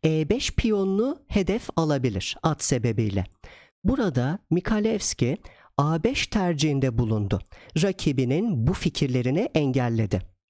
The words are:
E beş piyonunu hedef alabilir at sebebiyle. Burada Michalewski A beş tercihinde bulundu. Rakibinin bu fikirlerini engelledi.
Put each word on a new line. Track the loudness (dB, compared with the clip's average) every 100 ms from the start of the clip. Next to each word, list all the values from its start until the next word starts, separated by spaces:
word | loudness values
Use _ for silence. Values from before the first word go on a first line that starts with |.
E | 2 0 0
beş | 0 0
piyonunu | 0 0 0 0 0 0 -4 _
hedef | -2 0 -2 -2 -2
alabilir | 0 0 0 -2 -6 -4
at | -2 -2
sebebiyle. | 0 0 0 0 0 -2 -4 _ -20 -20 -20 _
Burada | -2 0 0 0 -2 -4 _
Michalewski | -2 0 0 0 -2 -4 0 -2 -2 -8 -20 -8 -2
A | 0 0
beş | 0 -2 -2
tercihinde | 0 0 0 0 2 0 0
bulundu. | 0 0 0 -2 -4 -20 -6 0
Rakibinin | 0 0 0 0 2 2 0 2 0
bu |
fikirlerini | 2 -2 0 0 2 2 0 0
engelledi. | 2 2 2 0 0 0 -2 -4 _